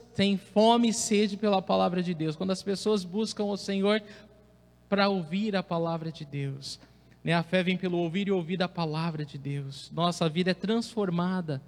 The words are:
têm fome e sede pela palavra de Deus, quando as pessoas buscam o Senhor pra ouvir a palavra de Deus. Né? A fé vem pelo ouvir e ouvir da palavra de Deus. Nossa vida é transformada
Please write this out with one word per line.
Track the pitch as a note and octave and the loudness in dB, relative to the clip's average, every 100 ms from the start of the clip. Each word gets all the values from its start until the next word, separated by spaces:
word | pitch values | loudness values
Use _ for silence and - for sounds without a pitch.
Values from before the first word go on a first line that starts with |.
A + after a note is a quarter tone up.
| - - | -8 0
têm | G3+ G3 | 2 2
fome | - G#3 A3 A#3+ A#3+ | 0 4 6 6 4
e | |
sede | G#3+ - G#3 G#3+ G3 | 2 2 2 2 0
pela | G#3+ F#3+ | 2 2
palavra | F#3+ F#3+ F#3+ F3+ | 2 2 2 2
de | F3 | -2
Deus, | E3 D#3+ | -2 -2
quando | D3+ F#3 | -2 -2
as | F#3+ | -2
pessoas | - F#3+ G#3+ G#3+ | -2 -2 0 0
buscam | F3+ F#3+ A3 - | 0 -4 -4 -4
o | G#3 G3 | -4 -4
Senhor | - G3 G3 G#3+ G#3+ - - - - - _ _ _ | -4 0 2 2 -2 -14 -20 -20 -20 -20 _ _ _
pra | G3+ G3+ | 2 4
ouvir | F#3+ D#3 F#3+ G#3+ | 2 -2 -2 -2
a | F#3+ | -2
palavra | F3+ E3+ E3 E3 D#3+ | -2 -2 -2 -2 -6
de | D3+ | -10
Deus. | D3 C#3+ C#3 C3+ C#3 - - - - - | -10 -6 -6 -6 -12 -14 -18 -20 -20 -8
Né? | D#3 | -2
A | E3+ | 0
fé | E3 F#3 | 2 0
vem | F3 F3+ | 2 0
pelo | F#3 F3 | 0 0
ouvir | E3+ F3 G3+ | 0 -2 0
e | |
ouvir | F#3+ D#3+ F3+ | 0 -2 -2
da | F3+ | -2
palavra | F3 D#3+ D3+ E3 D#3 | -2 -4 -2 -4 -4
de | D3 C#3 | -8 -8
Deus. | C#3 C#3+ C3+ C3+ - | -6 -6 -6 -12 -10
Nossa | D3+ F3 E3+ E3 | 0 0 2 0
vida | D#3 F3+ | 2 0
é | |
transformada | F3+ F#3+ A3+ A3+ - G3 F3 F3+ F#3 D#3+ C#3 | 0 0 -2 -2 -2 0 0 0 -2 -4 -6